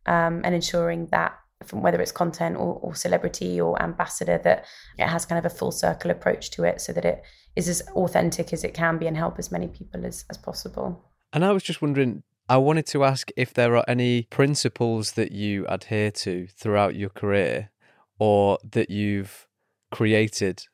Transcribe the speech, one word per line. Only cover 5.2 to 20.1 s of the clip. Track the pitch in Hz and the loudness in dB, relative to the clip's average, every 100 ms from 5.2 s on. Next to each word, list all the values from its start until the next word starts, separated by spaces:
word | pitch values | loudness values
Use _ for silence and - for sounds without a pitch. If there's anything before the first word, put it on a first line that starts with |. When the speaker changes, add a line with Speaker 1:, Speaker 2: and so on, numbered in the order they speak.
| - | -2
Speaker 1:
kind | 170 | -2
of | 170 | -4
a | |
full | - - | -4 -4
circle | 170 180 165 175 | 0 0 0 -2
approach | 175 - - - | -2 0 -2 -4
to | - | -2
it | 170 - | -2 -2
so | - | -4
that | 170 - | -2 -2
it | - - _ _ - | -2 -6 _ _ -4
is | 175 | -2
as | 170 - | -4 -4
authentic | - 175 165 170 170 170 | -2 0 2 2 0 -4
as | 160 | -4
it | 175 | -6
can | - 165 165 | -2 -2 0
be | 165 | -2
and | 156 | -2
help | 165 175 | -4 -4
as | 175 | -6
many | 175 175 | -6 -8
people | - - 180 175 | -10 -14 -10 -10
as, | 170 - | -10 -14
as | - | -14
possible. | - - - - - 175 _ _ _ | -12 -12 -10 -8 -8 -8 _ _ _
Speaker 2:
And | 151 185 | 0 2
I | |
was | 196 | 2
just | - 165 | 0 -4
wondering, | 151 139 131 - - _ - | -2 2 0 -2 -10 _ 2
I | 131 | 4
wanted | 135 160 - | 4 2 0
to | 143 135 | 2 2
ask | 131 - - | 2 -4 -4
if | 123 | -2
there | - 120 117 | 2 4 4
are | 117 | 4
any | 123 123 120 | 2 2 0
principles | 117 - 139 147 120 - 117 113 107 | 0 2 2 2 -2 0 0 0 -2
that | - 107 | -2 -2
you | 98 104 101 - | -2 -2 -2 -2
adhere | 95 - 107 107 | -6 -2 0 0
to | - 101 90 90 | -2 -4 -4 -6
throughout | - 110 104 98 - | -6 0 2 2 0
your | 98 | -6
career | - 104 101 87 58 104 _ _ _ _ - | -4 0 2 2 0 -6 _ _ _ _ 0
or | 107 104 101 98 107 | 4 6 4 2 0
that | 113 - | -2 0
you've | 101 104 101 95 - - _ _ _ _ | 0 -2 -2 -4 -12 -20 _ _ _ _
created | - 110 | 0 4